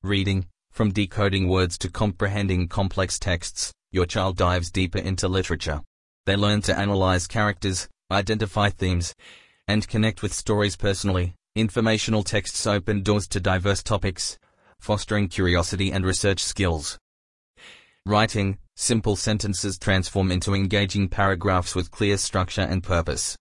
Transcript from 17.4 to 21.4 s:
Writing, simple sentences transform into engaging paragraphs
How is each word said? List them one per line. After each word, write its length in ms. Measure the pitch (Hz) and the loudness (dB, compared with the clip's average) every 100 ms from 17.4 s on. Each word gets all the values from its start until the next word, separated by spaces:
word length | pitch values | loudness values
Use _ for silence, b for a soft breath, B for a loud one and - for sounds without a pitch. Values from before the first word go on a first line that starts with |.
| _ _ B B B B 95 | _ _ B B B B 0
Writing, 500 | 104 110 110 98 98 - - | 2 2 2 0 -2 -10 -6
simple 400 | - 117 110 98 | 0 2 2 0
sentences 640 | - 107 104 98 101 90 | 0 -2 -2 -4 -4 -4
transform 540 | - 95 87 98 95 | 0 2 2 0 0
into 220 | 90 95 | 0 0
engaging 560 | 98 95 101 101 101 95 | 0 2 0 0 0 0
paragraphs 640 | - 98 92 | 2 2 2